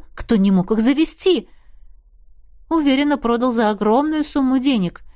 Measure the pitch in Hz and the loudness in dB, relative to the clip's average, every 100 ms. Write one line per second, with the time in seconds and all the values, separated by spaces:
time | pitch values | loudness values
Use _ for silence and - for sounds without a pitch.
0 | - - - 226 196 190 180 220 226 285 | -12 -12 -2 0 2 2 0 0 2 2
1 | 320 - 381 294 - - - - - - | 0 0 0 0 -4 -16 -20 -20 -20 -20
2 | _ - - - - - - 330 285 262 | _ -20 -20 -20 -20 -18 -4 0 2 2
3 | 294 285 233 233 254 233 214 208 208 240 | 0 0 -2 -2 0 0 0 0 0 2
4 | 302 311 294 294 262 262 269 240 175 - | 0 -2 -4 -2 0 0 0 0 -2 -6
5 | - | -18